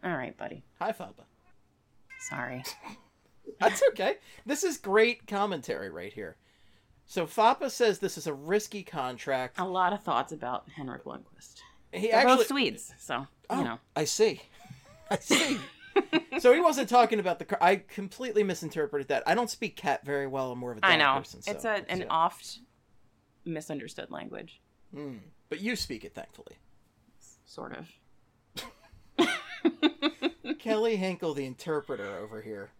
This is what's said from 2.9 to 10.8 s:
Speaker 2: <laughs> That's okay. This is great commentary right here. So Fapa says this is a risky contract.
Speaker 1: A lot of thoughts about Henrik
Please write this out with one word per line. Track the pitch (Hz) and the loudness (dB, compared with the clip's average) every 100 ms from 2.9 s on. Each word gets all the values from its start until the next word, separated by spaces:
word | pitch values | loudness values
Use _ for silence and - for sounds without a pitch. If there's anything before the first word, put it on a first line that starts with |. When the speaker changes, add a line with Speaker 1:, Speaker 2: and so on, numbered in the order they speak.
| - _ | -18 _
Speaker 2:
<laughs> | _ _ _ - - | _ _ _ -18 2
That's | - - 539 | 2 6 4
okay. | - 190 415 - - - | 4 -2 -2 -8 -20 -6
This | 285 | -2
is | 370 285 | -2 -4
great | 202 202 233 240 - | 2 4 4 2 -6
commentary | 202 208 170 120 98 95 | -2 -2 -2 -4 -6 -6
right | 78 95 | -10 -12
here. | 110 92 - _ _ _ _ _ _ _ | -10 -12 -14 _ _ _ _ _ _ _
So | - 156 | -6 -4
Fapa | - 226 262 277 | 4 4 4 -2
says | - 233 196 | 2 2 2
this | 190 - | -2 -4
is | 160 | -6
a | |
risky | 139 151 208 208 - | -8 0 -2 -2 -12
contract. | 185 143 127 120 - 131 127 - | -10 -6 -6 -6 -2 -2 -2 -4
Speaker 1:
A | 180 | -4
lot | 185 180 | 0 0
of | 196 | 0
thoughts | - 127 123 | 0 0 0
about | 131 120 127 - | -6 -6 -6 -8
Henrik | - | -12